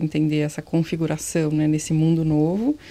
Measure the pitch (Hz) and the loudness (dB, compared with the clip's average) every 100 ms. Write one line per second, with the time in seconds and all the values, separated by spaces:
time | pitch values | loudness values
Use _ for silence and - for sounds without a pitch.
0 | 156 151 151 151 151 - - 165 160 165 | -2 0 0 0 -2 -6 -2 -2 0 -2
1 | 160 151 - 170 156 151 151 156 - 156 | -2 -4 -4 -2 0 2 2 0 0 2
2 | 160 165 160 151 156 196 247 294 - | 2 2 2 2 2 0 -2 -4 -8